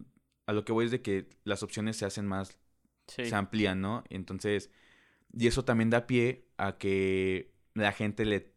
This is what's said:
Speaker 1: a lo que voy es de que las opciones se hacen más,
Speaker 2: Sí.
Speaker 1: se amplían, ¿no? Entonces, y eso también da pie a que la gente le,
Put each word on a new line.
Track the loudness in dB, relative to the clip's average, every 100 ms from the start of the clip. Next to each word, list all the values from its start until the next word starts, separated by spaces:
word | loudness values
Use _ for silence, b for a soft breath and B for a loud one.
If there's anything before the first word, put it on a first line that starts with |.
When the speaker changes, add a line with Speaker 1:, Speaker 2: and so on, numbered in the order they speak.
| -20 _ _ _ -2
Speaker 1:
a |
lo | -2 0
que |
voy | 2 2
es |
de | 0
que | -2 -2 -4 _ -4
las | -4
opciones | -4 -4 -4 -2
se | -4
hacen | -4 -4
más, | -4 -6 -12 _ _ _ _ -16
Speaker 2:
Sí. | -8 -2
Speaker 1:
se | -2
amplían, | 0 2 2 2
¿no? | -2 -4 -6
Entonces, | -12 -8 -6 -2 -2 -2 b b b b b b 0
y | 2
eso | 2 2
también | 2 4
da | 2 2
pie | 2 2 0 -10 -6
a | -4 -2
que | 0 2 2 2 2 0 -4 _ _
la | -2 0
gente | 0 -2 0 0
le, | 0 -2